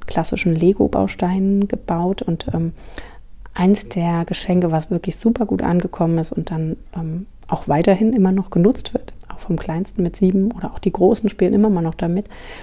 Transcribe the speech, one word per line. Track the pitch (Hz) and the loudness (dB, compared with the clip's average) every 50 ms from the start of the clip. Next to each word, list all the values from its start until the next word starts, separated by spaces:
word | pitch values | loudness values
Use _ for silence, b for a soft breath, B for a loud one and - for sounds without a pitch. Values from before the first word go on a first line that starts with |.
| - | -6
klassischen | - - - 160 - - - - 180 165 | -4 -2 -2 -2 -2 -2 0 2 2 2
Lego-Bausteinen | 160 170 180 202 - - - - 196 190 196 - - - 180 185 190 190 196 196 196 202 196 | 4 4 4 6 4 4 2 2 2 0 0 0 -2 0 0 2 2 2 2 2 2 2 0
gebaut | - 208 - - 165 165 175 180 196 - | -2 -4 -2 -2 -2 0 0 0 -2 -2
und, | - - 165 - - - - | -2 -2 -2 -2 -2 -4 -2
ähm, | 160 165 165 165 B B B B B B B B B B - - - - - - | -2 -2 -2 -4 B B B B B B B B B B -18 -18 -18 -16 -12 -4
eins | - 180 190 202 202 - - | 0 2 4 4 2 0 -4
der | - 185 170 170 170 170 170 | -4 -2 0 0 0 0 -2
Geschenke, | - 185 - - - 180 180 180 170 | -2 -4 -4 -2 0 2 2 2 2
was | 160 160 156 - | 2 0 0 0
wirklich | 175 170 - - - - | -2 -2 -2 -4 -4 0
super | - 226 233 - 240 | 2 2 2 2 0
gut | 202 - 185 | 0 0 0
angekommen | - - 170 175 175 185 - - 175 165 165 165 | 0 2 2 2 0 0 -2 -2 0 2 2 0
ist | 160 - | 0 -2
und | - - 160 - | -4 -6 -6 -4
dann, | 170 160 160 160 160 - - - - | -4 -4 -4 -4 -4 -6 -10 -12 -10
ähm, | 175 165 160 160 175 196 - - - - - | -8 -6 -6 -6 -6 -8 -10 -16 -18 -8 -6
auch | - 160 - - | -6 -4 -2 0
weiterhin | 147 151 175 - 190 185 220 220 240 | 0 2 4 4 4 4 4 2 4
immer | 240 185 185 | 4 4 4
noch | 190 196 190 - | 4 2 0 0
genutzt | - 175 170 208 269 - - - - | 2 4 4 4 4 2 -2 -6 -6
wird, | - - - - - - - | -8 -8 -10 -16 -16 -14 -14
auch | - - | -14 -10
vom | - - 175 160 | -6 -6 -4 -4
Kleinsten | - - 160 165 190 - - - | -4 -4 -4 -4 -4 -4 -2 -2
mit | 180 170 - | -2 -2 0
sieben | - 196 185 190 196 190 214 | 2 2 2 4 4 2 0
oder | 240 - - - - | -2 -4 -6 -8 -8
auch | - | -4
die | - 196 - | -2 -2 2
Großen | - 185 190 226 - - - | 4 4 4 4 4 0 -2
spielen | - - 185 180 - | 0 0 2 2 4
immer | 202 208 220 | 4 4 4
mal | 202 175 | 4 2
noch | 165 165 160 | 0 -2 -2
damit, | - - 170 175 190 208 B B B B B B B | -2 -2 -2 -2 -2 -4 B B B B B B B